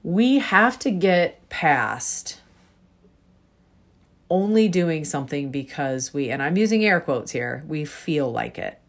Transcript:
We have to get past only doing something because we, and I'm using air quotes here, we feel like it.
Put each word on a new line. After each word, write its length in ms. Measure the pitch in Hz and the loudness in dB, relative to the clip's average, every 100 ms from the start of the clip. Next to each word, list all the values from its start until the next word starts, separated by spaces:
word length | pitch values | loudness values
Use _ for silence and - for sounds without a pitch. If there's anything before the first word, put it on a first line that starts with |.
We 380 | 170 180 247 277 | 0 2 4 4
have 400 | - 190 233 240 | 4 4 4 2
to 120 | 277 | -2
get 560 | 185 190 180 175 - _ | 2 4 4 2 -2 _
past 920 | - 160 135 107 - - - - - _ _ _ _ _ _ _ _ _ _ _ _ _ _ _ _ _ _ _ | -2 2 2 0 -2 -4 -4 -8 -14 _ _ _ _ _ _ _ _ _ _ _ _ _ _ _ _ _ _ _
only 380 | 185 202 220 214 | 0 4 4 4
doing 380 | 180 170 160 147 | 2 0 -2 -2
something 440 | 143 135 143 139 | -4 -4 -6 -4
because 640 | 139 131 - 139 131 127 | -6 -8 -6 -4 -4 -4
we, 160 | 143 131 | -4 -4
and 120 | 135 | -2
I'm 160 | 143 185 | 0 2
using 260 | 220 220 | 2 2
air 160 | 214 175 | 2 2
quotes 320 | - 127 - | 0 -4 -4
here, 320 | 127 120 123 151 | -6 -6 -8 -8
we 180 | 156 147 | -8 -8
feel 460 | - - 151 135 | -10 -4 -2 0
like 260 | 117 58 - | -4 -6 -8
it. 220 | - - | -10 -12